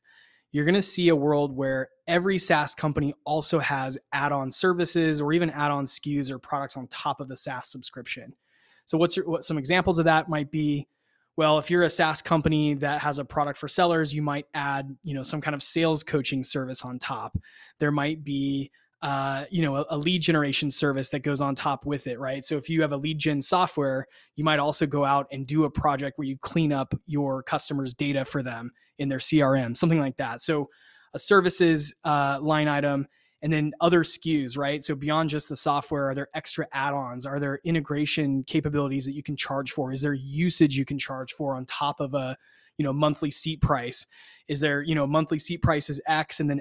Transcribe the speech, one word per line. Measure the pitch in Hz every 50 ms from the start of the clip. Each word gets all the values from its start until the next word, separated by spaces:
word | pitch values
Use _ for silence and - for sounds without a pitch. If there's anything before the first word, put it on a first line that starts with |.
| _ _ _ - - _ _ _ _ _
You're | - 147 147
gonna | 165 185 202
see | 190 - - 180 175 170
a | 160
world | 143 139 151 147 143 143 139 131
where | 131 135 135 135 131 131 - _ _ _ 170
every | 170 180 175 196 196 170
SaaS | - - 165 151 147 - -
company | - - 151 139 151 147 143 - - _
also | 147 151 160 151 - 175 156
has | 135 - 143 135 135 135 131 - - _
add-on | - 135 139 147 143 139 135 131
services | - - 190 185 180 175 170 160 - 170 160 160 156 147
or | 147 147
even | 160 175 175 160
add-on | 151 147 147 147 143 139 139
S | 131 - -
K | - 147 143 143
Us | 139 131
or | 135 131
products | - - 151 139 139 131 -
on | 135 127 -
top | - - - 151 139 -
of | 143 131
the | 131
SaaS | - - 151 131 127 - -
subscription. | - 127 - - - 131 117 - - 127 - - - _ _ _ _ _ _ _ _ _ _ -
So | - 160
what's | 175 170 -
your, | 190 - 170
what | 165 165 -
some | - 160 151
examples | 131 139 180 185 175 196 175 165
of | 160
that | 165 156 156 156 -
might | 156 151 147 143
be? | - 156 151 147 147 143 135 - _ _ _ _ _ _ _ _ _ -
Well, | 156 151 151 156
if | 151 -
you're | 175 175 175
a | 151
SaaS | - - 165 156 151 - -
company | - 170 160 143 160 156 151 151 147 147
that | 139 147 139 147 143
has | 143 151 139 143
a | 135
product | - - 156 143 143 135 -
for | 151 139
sellers, | - - 180 175 170 160 160 143
you | 143 151 151
might | 147 143 147 - - -
add, | 151 143 143 139 139 139 139 135 - -
you | 165 139
know, | 135 127
some | - 160 151
kind | - 156 147
of | 139 -
sales | - - 165 165 160 160 147 -
coaching | - - 143 127 - 139 131 127
service | - - 143 131 127 131 - -
on | 127 127 127
top. | - - 135 110 104 110 - - - - - - - - _ _
There | 151 147
might | 147 147 143 151 160 156 143
be, | 143 139 139 139 139 139 139 135 - _ _ _ _ _ _
uh, | 160 143 139 135 135 139 135 135 147 -
you | 196 170
know, | 160 143 135 139
a, | 151 -
a | 160 147
lead | 147 175 180 180
generation | 156 175 160 151 147 139 135 - 156 143
service | - - 160 143 135 135 127 -
that | - 139
goes | 127 147 143 131
on | 143 139 135
top | - - 151 139 135 -
with | 143 143 135 - 131
it, | 120 117
right? | 135 131 135 139 -
So | - 156 143
if | - -
you | 165 160
have | 156 147
a | 143 139
lead | 143 160 160 151
gen | 147 156 147 139
software, | 131 - 190 180 185 - - 151 139 139 131 135 131 - _ - - _ _
you | 151 151
might | 156 156 147
also | 143 151 147 - 160
go | 143 139 143 143
out | 135 139 139 139 -
and | 139 135 135 127
do | 147 156 156
a | 139
project | - - - 151 143 131 143 139 - -
where | 143 135
you | 135 -
clean | - - - 170 160 147 143
up | 135 135 - - - -
your | - 147 147 143 135 131 131 127
customers' | - 160 160 - - 151 139 135 127 123
data | - 143 143 139 135 131
for | - - 143 123
them | 123 117 117 120 123 - _ _ _ _ -
in | 143 139
their | 135 127
C | - - 160 151
R | 143 131 135
M, | 135 123 117 117
something | - 180 165 165 160
like | 139 135 127 -
that. | 135 117 120 120
So | - - 156 147 143 - _ _ _ - _ _ _ _ -
a | 135
services, | - - 208 190 175 180 - - 180 165 160 151 147 143 - _ -
uh, | 160 147 143 143 139 139 139
line | 151 156 156 151 151 151
item, | 143 143 143 143 143 139 139 - _ _ _ _ _ _
and | 151 151 160
then | 151 151 151 147 -
other | 170 170 180 170
S | 156 - - -
K | - 160 160 147 135
Us, | 123 120 143
right? | 139 139 147 147 -
So | - 147
beyond | 135 143 151 151 160 160 151
just | 147 147 - -
the | 143
software, | - - 151 143 143 - - 156 143 139 135
are | 131
there | 139 139 - -
extra | 156 - - - - 151 - -
add-ons? | 139 135 143 143 143 131 120 123 127 123
Are | 139 139 143
there | 143 139 139 139 -
integration | 165 170 160 139 - 147 147 151 147 - 165 147 139 135 135 131
capabilities | - - 160 147 151 147 147 143 135 135 139 131
that | 139 139
you | 151 -
can | - 143 -
charge | - - 139 139 135 131
for? | - 151 131 127 135
Is | 131
there | 143 143 143
usage | 135 131 139 139 151 175 175 156 - 160 143 131 135
you | 135
can | - 147 135
charge | - - 135 131 131 -
for | - - 151 139 131
on | 127 131
top | - - - 147 143 143 -
of | 147 131 135
a, | 139 131 127 131 - _ _ _ _ _ _ _ -
you | 147
know, | 139
monthly | 135 147 151 151 147 - 160 147
seat | - - - 160 160 151
price? | - - 147 123 120 127 131 - - - _ - - - - - _ -
Is | 151 135
there, | 151 147 143 143
you | 143 165 160
know, | 151 139 139
monthly | 151 160 156 - 165 151
seat | - - 170 -
price | - 165 156 147 - -
is | 143 143 -
X | - 156 156 151 - - -
and | 156 147
then | 143 139